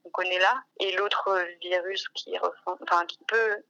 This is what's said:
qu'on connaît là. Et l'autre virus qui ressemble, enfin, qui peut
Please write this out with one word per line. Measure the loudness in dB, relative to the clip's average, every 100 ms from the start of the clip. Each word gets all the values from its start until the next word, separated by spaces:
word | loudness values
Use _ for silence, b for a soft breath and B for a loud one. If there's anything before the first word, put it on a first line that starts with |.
qu'on | -8
connaît | -4 -2 2
là. | 4 2 -4 -4
Et | -2
l'autre | 0 0 0 2 0 0 -6
virus | -2 -2 -2 -6 -8 -10
qui | -8 -2
ressemble, | -2 -4 -8 -6 2
enfin, | 2 2
qui | -6 -2
peut | 2 2 0